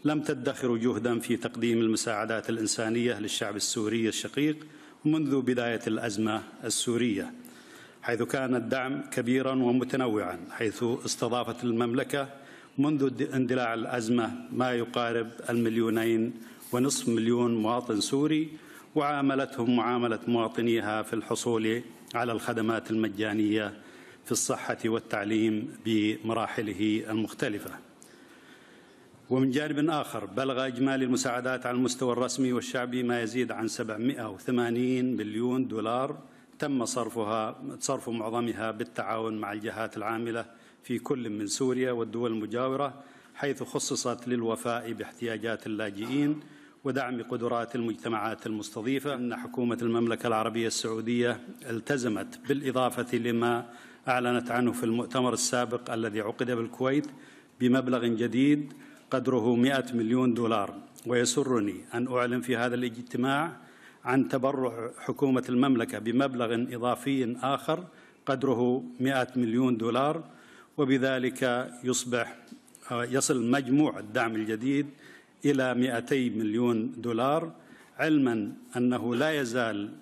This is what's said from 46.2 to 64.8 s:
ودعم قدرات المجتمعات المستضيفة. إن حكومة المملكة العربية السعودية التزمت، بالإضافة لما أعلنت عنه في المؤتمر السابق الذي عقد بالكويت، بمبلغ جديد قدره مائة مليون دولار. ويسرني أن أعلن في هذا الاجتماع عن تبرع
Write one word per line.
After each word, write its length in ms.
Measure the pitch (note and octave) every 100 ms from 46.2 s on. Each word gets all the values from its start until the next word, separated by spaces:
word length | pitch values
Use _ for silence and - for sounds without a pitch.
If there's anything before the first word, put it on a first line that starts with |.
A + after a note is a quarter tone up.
| D3 D3+ - - - -
ودعم 380 | C#3 B2+ B2 B2
قدرات 520 | A2 B2 A#2 A#2 A2+ B2
المجتمعات 680 | A#2 G#2+ - A2+ G#2+ G#2+ A2+
المستضيفة. 680 | G#2+ G2+ A#2+ A2 C3+ C#3+
إن 220 | C3+ B2 A2+
حكومة 420 | - - A#2+ A2
المملكة 440 | A#2 A#2 A#2 A2 A#2+
العربية 400 | A2 A2 A2+ A2+
السعودية 760 | - A2+ A2 A2 A#2+ A#2+ A2+ - - B2+
التزمت، 720 | A2+ - C#3+ A#2+ G2+ - - -
بالإضافة 680 | C#3 C3+ B2+ B2 B2 A#2+ A#2+
لما 480 | A#2+ A#2 A#2+ A#2+ A#2+ - - - -
أعلنت 420 | B2+ A#2+ A#2+ A2+
عنه 220 | A#2+ A#2+
في 120 | G2+
المؤتمر 480 | A#2+ A#2 A#2 C3 B2
السابق 600 | A2+ - B2 A#2+ A#2 -
الذي 280 | A#2 A2+ G#2
عقد 300 | G#2 - B2
بالكويت، 560 | A#2+ A#2 - C3 C#3+ D3 - - - - -
بمبلغ 460 | B2 C3 B2+ B2 A#2+
جديد 640 | A2 A#2 A#2 C#3 D3 D3 - - - -
قدره 440 | C3 B2 B2 A2
مائة 400 | A#2+ B2+ C3+ B2+
مليون 400 | A#2+ A2+ B2+ B2+
دولار. 400 | A#2 A#2 A2 G2 - - - -
ويسرني 800 | A#2+ B2 D3+ B2+ A#2+ G2+ F#2 -
أن 140 | A#2 B2
أعلن 320 | B2 A#2+ B2
في 160 | B2 A#2
هذا 180 | B2
الاجتماع 840 | B2 B2 A#2+ B2 A#2+ C3 C#3 E3 - - - - -
عن 240 | B2+ C3 A#2+
تبرع 600 | C3+ C3+ C3+ B2+ A2+